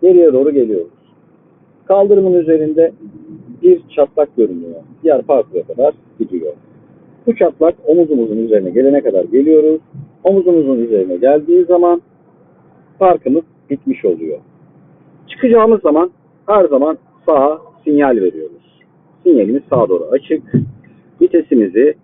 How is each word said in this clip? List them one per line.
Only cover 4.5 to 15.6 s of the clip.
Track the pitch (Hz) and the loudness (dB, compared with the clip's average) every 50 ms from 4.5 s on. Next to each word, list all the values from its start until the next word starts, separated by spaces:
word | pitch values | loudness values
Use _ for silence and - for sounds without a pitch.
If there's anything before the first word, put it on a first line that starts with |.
| 90 85 85 85 82 82 - - - - 160 | -4 -8 -12 -14 -16 -18 -20 -20 -18 -6 -4
Diğer | 160 147 123 | -2 -2 -2
parkura | 117 - 143 123 104 - 95 87 80 | -2 -2 -2 -2 -2 -4 -6 -10 -10
kadar | - - - 135 151 151 _ _ _ _ - | -8 -6 -4 -2 -2 -2 _ _ _ _ -10
gidiyor. | 110 - 92 85 80 76 73 - _ _ _ - _ _ _ _ _ - _ _ - | -10 -8 -8 -8 -10 -10 -12 -14 _ _ _ -20 _ _ _ _ _ -20 _ _ -6
Bu | 240 226 | -4 -2
çatlak | - 196 170 143 - 156 170 175 - - | 0 -2 -2 0 0 -2 -2 -2 -2 -2
omuzumuzun | 156 160 175 170 151 151 123 117 110 107 | 0 0 2 0 0 0 -2 -2 -2 -4
üzerine | 110 113 113 107 104 95 90 | -4 -2 0 0 -2 -2 -2
gelene | 87 117 131 139 143 139 | -2 0 0 2 0 0
kadar | 131 120 98 92 87 | 0 0 -2 -2 -2
geliyoruz. | 87 107 131 143 156 156 156 151 156 156 160 - _ - - - - _ _ - | 0 0 0 2 2 2 2 2 2 0 -2 -6 _ -20 -20 -20 -20 _ _ -2
Omuzumuzun | 180 196 196 175 180 175 165 147 135 135 117 | 0 0 0 0 0 0 0 0 0 -2 -2
üzerine | 117 117 110 98 92 92 90 | -2 -2 -2 -2 -2 -2 -4
geldiği | 87 117 131 147 151 147 160 175 180 180 | -2 0 2 2 0 0 0 2 2 2
zaman | 170 180 175 175 175 175 349 - _ _ _ _ _ _ _ _ _ _ _ _ _ _ _ _ _ _ - | 2 2 2 2 2 0 -2 -4 _ _ _ _ _ _ _ _ _ _ _ _ _ _ _ _ _ _ 0
parkımız | 196 185 170 - - 127 135 165 - _ _ _ _ - | 2 2 2 0 -2 -2 -2 -2 -4 _ _ _ _ -10
bitmiş | 143 135 - 135 127 - - | -10 -8 -6 -6 -6 -4 -4
oluyor. | 98 85 80 80 78 73 69 - _ _ _ _ _ _ _ _ _ _ _ _ _ _ _ _ | -4 -4 -4 -6 -10 -12 -12 -14 _ _ _ _ _ _ _ _ _ _ _ _ _ _ _ _
Çıkacağımız | - - - - 240 226 226 | -20 -8 -4 0 2 4 4